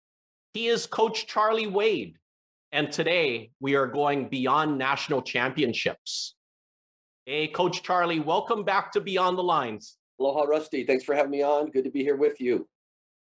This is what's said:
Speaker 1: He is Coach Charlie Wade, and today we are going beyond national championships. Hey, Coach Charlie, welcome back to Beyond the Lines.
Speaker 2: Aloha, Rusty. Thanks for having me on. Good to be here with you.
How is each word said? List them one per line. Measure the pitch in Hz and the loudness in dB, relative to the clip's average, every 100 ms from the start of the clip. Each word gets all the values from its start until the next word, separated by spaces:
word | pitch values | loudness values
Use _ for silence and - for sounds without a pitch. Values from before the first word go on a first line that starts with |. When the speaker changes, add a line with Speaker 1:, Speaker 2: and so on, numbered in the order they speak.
| _ _ _ _ _ | _ _ _ _ _
Speaker 1:
He | 214 233 | -6 -2
is | 233 - | -2 -2
Coach | - 220 - - | 0 0 0 -4
Charlie | 208 214 226 214 | 0 2 2 0
Wade, | 190 220 165 131 - _ _ _ _ _ | 0 2 0 -4 -14 _ _ _ _ _
and | 147 147 | -2 -2
today | - 160 175 147 113 110 _ | 0 0 2 0 -2 -8 _
we | 135 139 | 0 2
are | 127 | 2
going | 139 143 143 120 | 2 0 0 -2
beyond | 135 127 147 156 139 | -2 2 2 2 0
national | 131 139 - 135 | 0 -2 0 -2
championships. | - 123 127 139 127 107 - - - - - - _ _ _ _ _ _ _ _ - | -2 0 0 0 0 0 -6 -10 -10 -10 -10 -14 _ _ _ _ _ _ _ _ -6
Hey, | 151 156 | -4 -2
Coach | - 180 - | 0 0 0
Charlie, | - 180 175 165 | 0 2 2 0
welcome | 151 190 214 226 202 | 0 0 0 -2 0
back | 196 - | -2 0
to | 208 | -4
Beyond | 175 180 180 185 | -2 0 2 2
the | |
Lines. | 180 160 123 107 - - _ - | 2 2 0 -6 -14 -20 _ -2
Speaker 2:
Aloha, | 135 143 | 0 2
Rusty. | 147 151 156 139 123 | 2 0 0 -4 0
Thanks | 131 151 | 0 2
for | 143 | 0
having | 139 | 0
me | 143 | 0
on. | 143 147 151 | 2 2 2
Good | 131 127 | -2 -2
to | |
be | 139 | -2
here | 139 139 | 0 2
with | 147 143 | 2 0
you. | 123 110 - _ _ _ _ _ | 0 0 -2 _ _ _ _ _